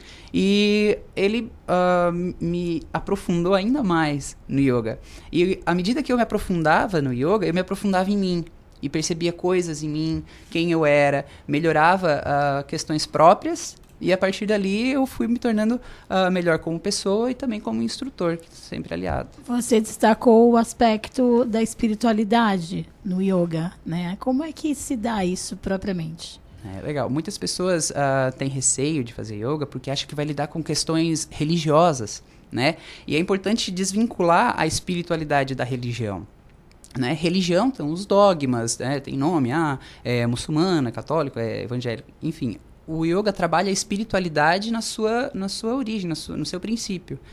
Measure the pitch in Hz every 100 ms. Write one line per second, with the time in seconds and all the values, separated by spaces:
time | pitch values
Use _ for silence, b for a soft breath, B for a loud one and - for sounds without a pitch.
0 | B B B 175 190 202 208 208 208 -
1 | - - 196 233 226 - - 180 180 180
2 | 175 175 180 - 170 175 175 165 - 160
3 | - 196 - 170 175 196 208 285 196 165
4 | 151 143 - - - 135 135 123 110 123
5 | B B B 165 180 185 - 180 180 254
6 | 254 247 226 214 - 170 156 180 254 175
7 | 135 123 147 214 160 180 180 196 202 185
8 | 190 202 185 175 156 - - - 143 156
9 | 156 165 170 170 180 185 175 147 151 151
10 | 160 156 - B B 165 170 160 151 147
11 | 143 139 - B B 143 165 151 165 190
12 | 175 143 - 143 143 139 139 160 - 151
13 | - - 165 208 311 339 - - - -
14 | 170 185 190 190 208 214 190 208 254 277
15 | 262 - 233 240 240 214 214 240 B B
16 | B 190 185 185 175 160 165 165 202 196
17 | 196 208 247 247 262 214 226 226 226 -
18 | 262 - 175 165 - - - - - -
19 | 92 67 - - - 240 233 220 220 -
20 | 220 220 247 226 240 233 226 - 233 214
21 | - - 247 233 247 226 226 - 226 214
22 | 233 214 208 233 220 190 165 175 160 -
23 | 196 180 190 185 170 160 175 - - 170
24 | 175 202 254 262 320 - 311 277 - 254
25 | 233 214 180 185 - 185 - 190 196 180
26 | 160 165 - - - - 101 95 143 143
27 | 107 139 202 - 180 - 180 170 151 143
28 | 139 135 131 131 135 135 - - 143 160
29 | 117 - 107 104 117 156 135 131 135 135
30 | - 147 151 143 151 170 151 147 - 160
31 | 165 151 - - 151 170 156 151 175 131
32 | 104 - b b b - 143 - B B
33 | B 147 185 196 196 220 - 185 190 202
34 | 226 - 170 175 240 - 160 - - 175
35 | 170 165 151 143 135 131 123 127 123 117
36 | 107 92 104 - - - - - - 127
37 | 123 151 170 190 175 175 254 - 147 170
38 | 196 202 202 165 131 120 117 - 123 139
39 | 135 135 151 170 120 156 156 131 B B
40 | 120 120 120 123 - 156 185 165 120 113
41 | - 160 139 117 113 104 101 123 123 113
42 | - - 156 160 127 - - - - 160
43 | 165 185 208 196 170 160 196 196 - 196
44 | 220 190 175 147 156 185 226 226 - -
45 | 214 233 277 190 196 - 226 269 214 220
46 | 175 151 - 156 147 180 202 226 - 180
47 | - 139 B